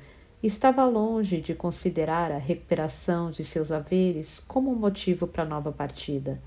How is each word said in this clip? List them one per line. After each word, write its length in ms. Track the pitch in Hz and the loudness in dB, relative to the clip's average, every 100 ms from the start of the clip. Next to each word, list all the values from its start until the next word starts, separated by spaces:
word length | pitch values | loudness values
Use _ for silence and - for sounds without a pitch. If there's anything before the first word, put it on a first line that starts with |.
| - - - - | -12 -20 -20 -4
estava 440 | 214 208 262 262 254 | -2 4 4 6 6
longe 560 | 226 214 226 202 170 | 4 2 2 0 0
de 120 | 156 | -2
considerar 800 | 165 175 170 185 165 156 165 170 | -2 -4 -2 -2 0 0 2 0
a 60 | 143 | -2
recuperação 920 | 131 175 - 160 156 - - 170 170 | -2 -4 0 0 0 -2 -2 0 -2
de 140 | 151 | -6
seus 260 | 147 165 151 | -4 -4 -2
haveres 720 | 156 147 185 185 156 156 - - | -2 0 2 4 0 -6 -12 -4
como 240 | 262 269 | 0 0
um 40 | 240 | 2
motivo 520 | 208 196 - 180 180 | 0 0 0 0 -2
para 160 | - | -2
nova 260 | 160 151 151 | -2 -2 -4
partida. 720 | 135 147 - - 143 135 135 | -4 -6 -6 -6 -4 -4 -6